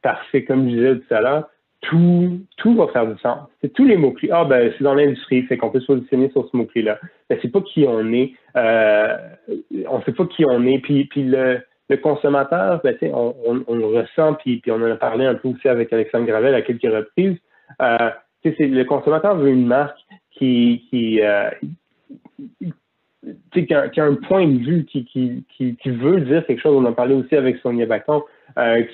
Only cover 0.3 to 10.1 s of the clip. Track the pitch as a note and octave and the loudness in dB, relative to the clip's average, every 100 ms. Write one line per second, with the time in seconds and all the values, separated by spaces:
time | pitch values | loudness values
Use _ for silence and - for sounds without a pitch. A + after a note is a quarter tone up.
0.3 | C3+ B2 C3 B2+ A#2 B2+ B2 - A2 A#2+ | -4 0 0 0 2 2 0 -2 -2 0
1.3 | D3 D3+ _ _ _ - E3 F3 F3 F3+ | -2 -4 _ _ _ -2 2 4 4 0
2.3 | F3+ G3 - A3 A3+ D#3+ B2 A2+ G#2+ A#2+ | -4 -12 -4 2 2 2 0 -2 -4 -4
3.3 | C3+ - _ C#3+ - C4+ F#3+ C3+ B2 - | -6 -10 _ -6 2 4 6 2 0 0
4.3 | E3+ D#3+ B2+ A#2 - C#3 C#3 C#3+ B2+ - | 0 4 4 2 0 0 2 2 0 -2
5.3 | B2+ B2+ B2 A2+ C3 B2+ C3 B2 B2+ C3 | -2 0 -4 -2 -2 0 -2 0 0 0
6.3 | C3 A#2 A#2+ A2+ A#2 G#2+ G#2 - _ _ | -2 -2 -4 -2 -2 -2 -4 -10 _ _
7.3 | B2 B2 G3 F#3+ D#3+ C#3 A2+ A2+ A#2+ C3 | -6 -2 -4 -2 0 2 2 0 0 -2
8.3 | - _ B2+ A2+ A2+ G#2+ G#2+ G#2+ - - | -6 _ -2 2 2 4 4 2 -4 -10
9.3 | - - - - - - B2+ - | -20 -12 -12 -10 -10 -6 -6 -4